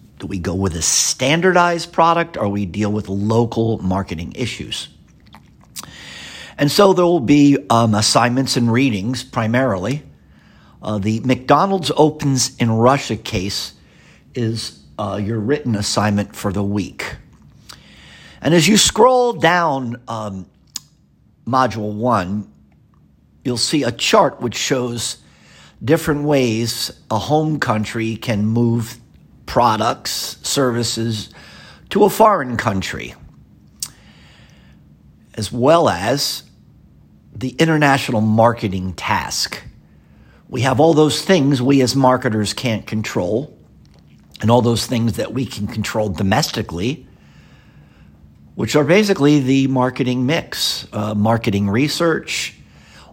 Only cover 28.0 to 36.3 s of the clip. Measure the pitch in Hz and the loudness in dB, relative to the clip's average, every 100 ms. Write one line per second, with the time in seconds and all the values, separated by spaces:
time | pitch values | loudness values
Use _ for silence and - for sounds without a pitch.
28 | 113 107 - 104 107 117 117 117 110 - | -6 -6 -4 -2 0 2 2 0 -4 -10
29 | - - - - - 131 120 107 113 135 | -20 -20 -20 -20 -4 2 2 2 -2 -4
30 | - - - - - - 127 117 117 113 | -8 -8 -10 -10 -6 -2 0 0 -4 -4
31 | 117 107 - - - - - - - 196 | -4 -4 -8 -18 -20 -20 -20 -20 -2 2
32 | 202 - 220 190 127 117 113 98 - 57 | 4 6 4 4 -2 -4 -2 -4 -6 -10
33 | 58 - - - - - _ - - - | -12 -16 -20 -20 -20 -20 _ -14 -14 -14
34 | - - - - - - - - - - | -20 -20 -20 -20 -20 -20 -20 -20 -20 -20
35 | - - _ - 104 123 131 170 135 87 | -20 -20 _ -8 -6 0 4 4 4 0
36 | 104 143 - | -2 -2 -4